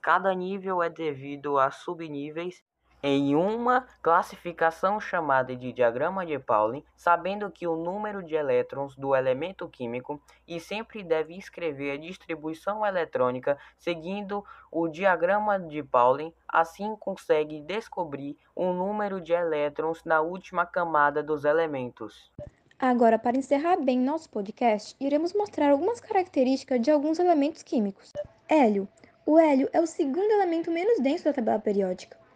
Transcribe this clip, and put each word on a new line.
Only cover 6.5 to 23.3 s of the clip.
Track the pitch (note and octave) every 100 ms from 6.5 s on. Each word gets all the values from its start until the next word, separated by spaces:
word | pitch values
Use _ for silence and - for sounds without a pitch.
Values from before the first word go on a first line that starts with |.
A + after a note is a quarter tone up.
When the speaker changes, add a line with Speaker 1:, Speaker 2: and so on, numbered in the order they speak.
| A2 G#2+ C#3 - _
Speaker 1:
sabendo | E3+ E3+ F3 G3+ G3+
que | - F3
o | E3
número | E3+ G3+ G#3 G3+
de | E3+
elétrons | D#3 C#3+ B2 B2 C3+ C#3 C3+
do | C#3 C3+
elemento | C3 B2+ E3+ G3 E3
químico | - A#2+ B2 B2+ D3 _ _ -
e | E3+
sempre | - G3+ - A3
deve | F3 D#3+ D#3 F3+
escrever | - - E3+ C#3 C#3+
a | C#3+
distribuição | E3 F#3+ - D#3+ D#3 D#3+ - G#3+
eletrônica | G#3+ F#3 D#3+ B2 B2+ B2+ C#3 C#3+ - _
seguindo | - E3+ E3 G3+ G3 G3+ G3+ - -
o | D#3+ E3
diagrama | D#3 G3 E3+ F3 G#3 G#3+ G3
de | E3 D3+
Pauling, | C#3 B2+ B2 C#3 D#3+ - -
assim | D#3+ E3 - G#3 G#3+
consegue | - F#3+ - D#3 D3+ D3+
descobrir | D3 G#3 - - E3 C#3 C#3+ D3 _ -
o | F3+
número | F3+ F#3+ G#3+ G#3 F#3+
de | E3
elétrons | E3+ E3+ D3+ D3 C#3+ D#3 D#3+
na | E3 D#3+
última | E3 F#3 - F3+ F3
camada | F3+ E3+ D#3 D3 D3
dos | D3 D3+ D3
elementos. | D#3 E3 C#3 B2 - A2 - _ - - _ _ -
Speaker 2:
Agora, | B3+ B3 A3+ A3+
para | -